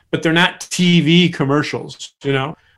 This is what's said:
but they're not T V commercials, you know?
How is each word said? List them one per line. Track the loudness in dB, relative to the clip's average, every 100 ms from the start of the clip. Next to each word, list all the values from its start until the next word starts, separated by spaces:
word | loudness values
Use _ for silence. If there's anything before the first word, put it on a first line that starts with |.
| -8
but | -4
they're | 0
not | 2 0 -2 -12
T | 0 2 4
V | 4 4 2
commercials, | 0 -2 0 -2 -8 -10 -16 -20 _
you | -4
know? | -4 -4 -12 _